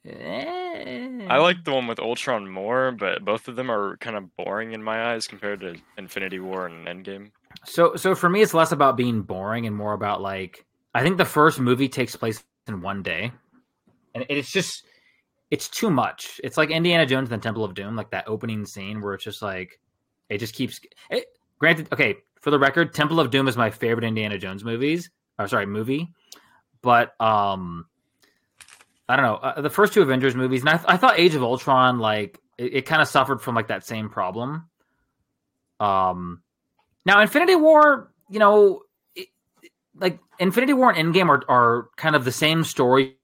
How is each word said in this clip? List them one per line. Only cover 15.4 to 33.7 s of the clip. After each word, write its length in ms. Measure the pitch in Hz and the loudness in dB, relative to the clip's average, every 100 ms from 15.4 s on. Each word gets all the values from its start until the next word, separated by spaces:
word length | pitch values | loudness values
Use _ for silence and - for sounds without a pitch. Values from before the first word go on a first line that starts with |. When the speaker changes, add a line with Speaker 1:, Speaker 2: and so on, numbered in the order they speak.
| _ | _
Speaker 1:
it's 180 | 143 - | -8 -6
too 220 | - 226 | -4 0
much. 500 | 139 107 - - - | 0 -2 -6 -18 -12
It's 120 | 131 - | -6 -2
like 140 | 156 | 0
Indiana 360 | 160 175 170 147 | 0 2 2 2
Jones 240 | 131 131 | 0 -2
and 100 | 113 | -6
the 40 | |
Temple 200 | 113 110 | -6 -6
of 100 | 107 | -6
Doom, 220 | 90 101 110 | -6 -8 -8
like, 140 | - | -8
that 180 | 95 - | -8 -6
opening 380 | 110 117 110 101 | -8 -6 -8 -10
scene 340 | 104 98 107 | -12 -12 -10
where 140 | 101 | -8
it's 100 | 98 | -8
just 160 | - 98 | -12 -10
like, 400 | 104 92 90 _ _ _ _ _ _ | -8 -8 -12 _ _ _ _ _ _
it 100 | 104 | -8
just 160 | 110 | -8
keeps, 260 | - 123 - _ _ - | -6 -8 -8 _ _ -8
it, 160 | 254 - _ _ _ | -8 -8 _ _ _
granted, 300 | 156 165 160 | 0 0 -2
okay, 240 | - 123 101 _ _ | -2 -2 -2 _ _
for 100 | - | 0
the 80 | 147 | 2
record, 340 | 135 170 165 | 2 2 -2
Temple 280 | - 151 165 | 0 0 2
of 100 | 135 | 2
Doom 180 | 135 135 | 2 0
is 80 | 120 | 0
my 140 | 113 | -2
favorite 340 | - 117 117 | 0 -2 -2
Indiana 320 | 113 110 107 101 | -2 -2 -4 -6
Jones 280 | 95 98 | -8 -10
movies, 460 | 113 117 139 170 175 _ _ - | -8 -4 -2 -4 -8 _ _ -8
or 100 | 101 | -2
sorry, 180 | 113 98 | -2 -2
movie, 460 | 104 113 139 170 _ _ - _ _ _ _ | -4 -4 -4 -6 _ _ -20 _ _ _ _
but, 360 | 123 120 117 _ | 2 2 2 _
um, 680 | 113 107 101 95 90 85 82 _ _ _ _ _ _ _ - - _ _ - | 2 2 2 -2 -8 -12 -16 _ _ _ _ _ _ _ -20 -20 _ _ 0
I 80 | 131 | 2
don't 80 | 127 | 2
know, 100 | 107 | 0
uh, 240 | 131 151 | -6 -4
the 100 | 143 | -4
first 220 | 165 202 | 2 2
two 80 | 208 | 4
Avengers 340 | 147 131 131 | 4 4 2
movies, 260 | 123 127 131 | 0 -2 0
and 100 | 143 | 2
I 60 | 165 | 0
th-, 80 | 165 | 2
I 80 | 180 | 4
thought 220 | 254 202 | 4 6
Age 160 | 175 | 4
of 80 | 151 | 4
Ultron, 560 | 120 123 - 131 127 123 | 0 -2 2 4 4 2
like, 420 | 110 107 104 _ _ - | 0 -2 -4 _ _ -10
it, 160 | 123 | -4
it 120 | - - | -4 0
kinda 180 | 160 | 2
suffered 380 | 170 147 135 123 | 2 2 2 -2
from, 120 | - | -2
like, 140 | 117 | -4
that 160 | 110 | -2